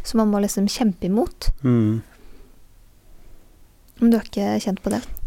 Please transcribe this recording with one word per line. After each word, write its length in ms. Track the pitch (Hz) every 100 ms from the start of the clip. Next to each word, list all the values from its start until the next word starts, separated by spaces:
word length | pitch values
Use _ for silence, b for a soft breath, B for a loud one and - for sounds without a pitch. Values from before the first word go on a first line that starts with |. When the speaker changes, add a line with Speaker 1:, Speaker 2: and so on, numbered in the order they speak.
Speaker 1:
som 140 | - 226
man 100 | 214
må 80 | 202
liksom 240 | 202 - 202
kjempe 360 | - 226 180 180
imot. 420 | 208 349 - - -
Speaker 2:
Mm. 380 | 127 120 107 110 - b b b b - - - - _ - - - - - - - _ _ -
Speaker 1:
Men 100 | 233
du 60 | 226
har 60 | -
ikke 340 | - 202 214
kjent 200 | 214 196
på 60 | -
det? 100 | 214 - -